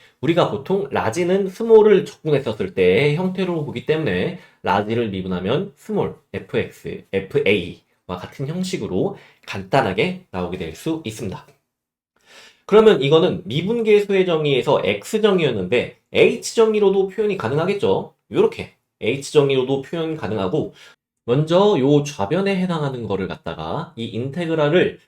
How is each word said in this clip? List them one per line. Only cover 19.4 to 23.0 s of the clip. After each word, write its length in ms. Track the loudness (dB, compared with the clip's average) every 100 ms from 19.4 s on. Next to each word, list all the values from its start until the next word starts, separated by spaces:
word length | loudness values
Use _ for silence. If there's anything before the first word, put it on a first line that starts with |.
| 4 2 0 -4
표현 340 | -4 -6 -6 -6
가능하고, 580 | -6 -4 -2 -2 -4 -10 -20 _ _ _ -2
먼저 520 | 0 4 4 4 4
요 240 | 4 2
좌변에 520 | 2 -6 -2 -2 0 -2
해당하는 500 | -2 -2 -4 -6